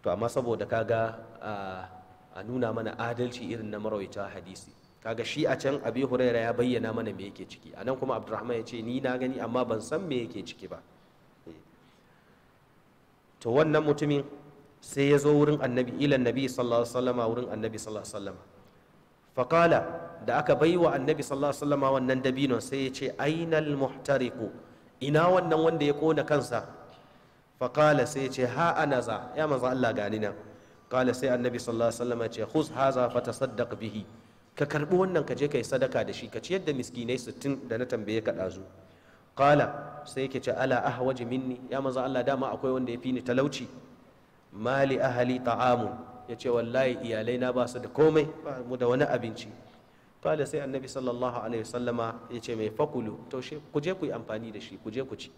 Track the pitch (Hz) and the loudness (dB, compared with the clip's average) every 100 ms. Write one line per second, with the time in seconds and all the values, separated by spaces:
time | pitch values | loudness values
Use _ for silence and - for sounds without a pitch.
0 | - 90 117 139 120 107 101 113 110 113 | -2 -2 0 -2 -2 -2 0 -2 0 0
1 | 113 113 - - 104 104 98 92 92 - | 0 -4 -16 -14 -10 -8 -8 -10 -12 -18
2 | - - - - 101 127 117 110 107 - | -20 -20 -20 -14 -8 -2 -2 -2 -4 -4
3 | 117 113 123 - 120 113 107 104 107 107 | -6 -2 -4 -4 -8 -8 -8 -6 -4 -4
4 | 95 104 101 95 87 92 - - - _ | -6 -8 -10 -10 -16 -18 -20 -20 -20 _
5 | 110 113 113 147 156 131 135 139 117 117 | -8 -6 -4 0 0 2 0 0 -2 0
6 | 135 123 127 117 113 120 123 120 110 110 | 0 2 4 4 0 2 2 2 0 -2
7 | 110 95 98 - 95 - 80 - 107 131 | -4 -6 -12 -12 -16 -16 -18 -10 -4 -4
8 | 131 117 107 107 113 117 110 120 110 127 | -2 -4 -4 -6 -4 -4 -4 -8 -4 -2
9 | 131 127 127 131 120 123 117 110 - 156 | -2 -2 -2 -2 -2 0 0 -2 -2 -4
10 | 190 127 113 101 90 - 92 87 - - | -2 -4 -4 -8 -12 -14 -14 -14 -16 -20
11 | _ _ _ _ - 80 - - - _ | _ _ _ _ -20 -20 -20 -20 -20 _
12 | _ _ _ _ _ _ _ _ _ _ | _ _ _ _ _ _ _ _ _ _
13 | _ _ _ _ 117 123 156 151 151 147 | _ _ _ _ 2 4 6 4 4 2
14 | 147 143 139 - - - - _ - - | 2 0 0 -12 -20 -20 -20 _ -10 0
15 | 139 143 139 147 147 147 135 123 123 - | 4 6 6 6 6 4 2 0 0 2
16 | 143 135 120 123 127 127 120 117 117 127 | 2 4 4 2 -2 0 2 2 2 0
17 | 123 123 113 113 117 107 110 107 107 107 | 0 2 0 0 -4 -4 -6 -6 -8 -10
18 | 92 107 98 90 - - - _ _ _ | -8 -10 -10 -12 -20 -20 -20 _ _ _
19 | _ _ _ - 123 165 170 135 - - | _ _ _ -2 4 6 8 6 2 -6
20 | - - - 143 147 135 156 175 165 139 | -10 -10 -2 0 4 6 6 6 4 4
21 | 135 156 139 139 143 139 147 143 135 135 | 0 0 -2 0 0 0 0 2 4 2
22 | 127 131 131 131 139 117 - 135 135 131 | 2 2 2 2 2 2 0 -4 -4 -4
23 | 131 - 143 160 165 156 151 143 135 - | -6 -2 0 0 2 2 2 0 0 -2
24 | - 139 123 - 107 - - - - _ | 0 2 2 -2 -8 -8 -20 -20 -20 _
25 | 143 151 175 185 170 160 160 165 143 143 | 2 4 6 6 4 4 4 4 2 2
26 | 160 156 - 147 120 117 - - - - | 4 2 4 2 2 -4 -4 -16 -20 -20
27 | - - - _ _ _ 123 - 151 143 | -20 -20 -20 _ _ _ -2 4 6 6
28 | 120 139 131 131 123 - 151 - 151 131 | 4 0 -4 0 0 2 2 2 2 2
29 | 117 104 - - 156 135 123 127 123 107 | 0 -4 -4 -2 0 2 2 2 2 2
30 | 101 107 107 - - - - - _ 127 | -2 -2 -2 -6 -14 -20 -20 -20 _ 2
31 | 127 120 135 123 123 120 120 113 117 113 | 2 2 2 2 0 -2 -4 0 0 0
32 | 123 117 113 113 107 156 151 - 135 127 | -2 -2 -4 -4 -2 0 0 2 2 4
33 | 120 120 123 117 131 110 120 98 107 107 | 2 0 -2 -4 -4 -2 -4 -4 -8 -8
34 | 98 - - - _ - 147 151 151 180 | -10 -16 -20 -20 _ -4 -2 0 2 4
35 | 190 175 - 123 143 143 110 135 127 127 | 4 2 0 -2 0 0 0 0 2 0
36 | 104 98 113 113 - 185 180 139 127 - | -2 -6 -8 -10 -4 -4 -2 -2 -4 -8
37 | 117 127 127 - 139 135 - 113 123 117 | -4 -4 -4 -6 -4 -4 -2 -4 -2 -4
38 | 104 110 110 87 95 90 95 - - - | -2 -2 0 -2 -4 -6 -14 -20 -20 -20
39 | - - _ - 139 147 110 - - - | -20 -20 _ 4 6 6 4 -2 -10 -14
40 | - - 131 131 - - 131 123 123 123 | -10 -6 -4 -4 -4 0 2 2 2 0
41 | 127 127 117 127 131 123 - 135 135 127 | 0 0 -2 -2 -2 -6 -6 -4 -2 -2
42 | 131 127 120 135 131 110 135 131 123 120 | -2 0 0 0 -2 -2 0 0 -2 -4
43 | 131 127 110 131 143 - 120 - - - | -4 -4 0 2 2 0 -10 -14 -20 -20
44 | - - _ _ _ 98 113 135 139 131 | -20 -20 _ _ _ -6 -2 2 4 4
45 | 131 123 123 127 123 110 123 120 110 - | 2 2 2 2 0 2 4 4 2 -6
46 | - - - 117 131 120 117 127 131 123 | -14 -18 -14 -6 0 0 2 2 2 0
47 | 117 110 110 123 127 127 120 123 107 - | -4 -4 -2 0 0 0 0 -2 -8 4
48 | 156 160 151 - - 131 120 127 120 127 | 6 6 2 -4 -10 -10 -8 0 2 4
49 | 147 123 113 107 104 107 - - _ _ | 2 0 -2 -8 -14 -18 -20 -20 _ _
50 | _ _ 160 156 135 156 139 135 131 135 | _ _ -2 0 0 -4 -4 -6 -6 -6
51 | 127 123 127 120 110 117 107 123 123 120 | -4 -2 -2 -4 -4 -4 -4 -4 -2 -2
52 | 113 113 - 120 117 117 107 107 151 131 | -2 -4 -10 -10 -6 -4 -4 0 -2 -2
53 | 110 - - 131 127 151 - 147 151 185 | -6 -8 -10 -10 -8 -12 -4 -2 -2 -4
54 | 147 113 107 110 113 104 - - 113 110 | -4 -6 -6 -8 -8 -12 -14 -12 -8 -6
55 | 135 107 - | -8 -10 -14